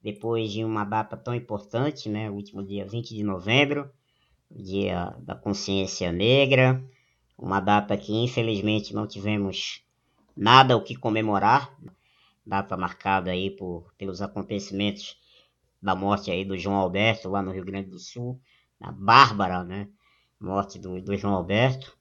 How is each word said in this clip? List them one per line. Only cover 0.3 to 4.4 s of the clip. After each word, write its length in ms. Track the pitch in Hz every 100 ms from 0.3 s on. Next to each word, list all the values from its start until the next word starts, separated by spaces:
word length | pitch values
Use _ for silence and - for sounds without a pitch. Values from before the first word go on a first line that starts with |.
| 117 110
de 100 | 104
uma 220 | 113 110
data 320 | 104 110 107 -
tão 180 | -
importante, 760 | 120 123 104 - 117 143 147 110
né? 200 | 104 110
O 40 |
último 280 | 101 101 101
dia 220 | 98 101
vinte 300 | 95 117 117
de 100 | 110
novembro, 640 | 104 95 95 123 143 143 139 _ _ _ _ _